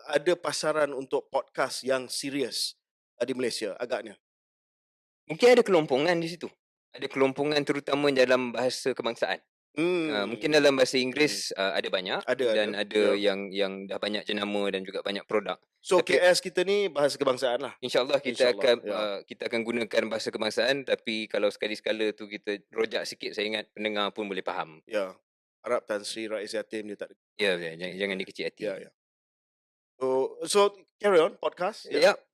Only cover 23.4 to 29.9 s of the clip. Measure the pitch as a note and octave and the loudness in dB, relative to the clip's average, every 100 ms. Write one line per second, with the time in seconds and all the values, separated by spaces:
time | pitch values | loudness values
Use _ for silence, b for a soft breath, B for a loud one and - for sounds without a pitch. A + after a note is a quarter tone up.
23.4 | G#2+ G#2+ G#2+ - G#2+ G#2 G2+ G#2 G#2 F#2+ | -4 -4 -8 -6 -4 -2 -2 -4 -6 -4
24.4 | F#2 F2+ D#2+ D#2+ - G#2+ F#2+ F#2 _ _ | -4 -6 -8 -12 -8 -6 -6 -8 _ _
25.4 | _ _ A2 A#2+ - G#2 G2+ A2+ A2 G#2+ | _ _ -4 -4 -2 -6 -6 -8 -8 -8
26.4 | G2+ A2 G2+ A2 G#2 G2+ F2+ - _ - | -6 -6 -6 -8 -8 -10 -12 -14 _ -2
27.4 | G2+ F2 E2+ E2 F2+ F2+ G2 F#2+ F#2+ - | 0 0 -2 -8 -10 -4 -4 -4 -6 -6
28.4 | E2 - G#2+ G2 - _ _ _ _ _ | -8 -4 -6 -6 -12 _ _ _ _ _
29.4 | _ _ _ _ _ | _ _ _ _ _